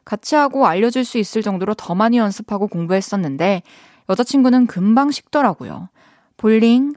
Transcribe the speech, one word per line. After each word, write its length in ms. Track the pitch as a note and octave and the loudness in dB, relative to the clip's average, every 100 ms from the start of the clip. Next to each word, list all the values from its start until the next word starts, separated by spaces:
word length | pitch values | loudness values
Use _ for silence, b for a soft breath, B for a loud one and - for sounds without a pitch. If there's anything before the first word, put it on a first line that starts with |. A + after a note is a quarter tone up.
같이 300 | - G#3 - | -10 -8 -2
하고 320 | D4+ C#4 C4+ G#3+ | 0 2 2 0
알려줄 380 | F3+ A#3 B3+ | 2 0 -2
수 140 | A#3+ A#3 | -4 -4
있을 240 | F#3+ A3 | -4 -4
정도로 320 | G#3 F#3 F#3+ | -4 -4 -4
더 200 | G#3+ - | -6 -4
많이 220 | F3+ A3+ A#3+ | 0 2 2
연습하고 480 | G#3 G3 - G3+ G3+ | 0 -4 -6 -4 -4
공부했었는데 960 | E3+ E3 F#3+ - G3 D#3 C#3 F#3 F3+ b b b b - | -4 -2 -2 -2 -4 -4 -2 0 -2 b b b b -4
여자친구는 580 | F#3+ B3 C#4 B3+ B3+ A#3+ | -4 0 2 4 4 2
금방 440 | F3+ G3+ A#3+ C#4+ | 0 2 2 2
식더라고요. 800 | - - D4 A#3+ D#3 A#2 C#2+ F3+ b b b b - | -2 -4 0 0 -2 -10 -12 -16 b b b b -2
볼링, 560 | G#3+ A3 A3+ B3 C#4+ | 2 4 4 4 0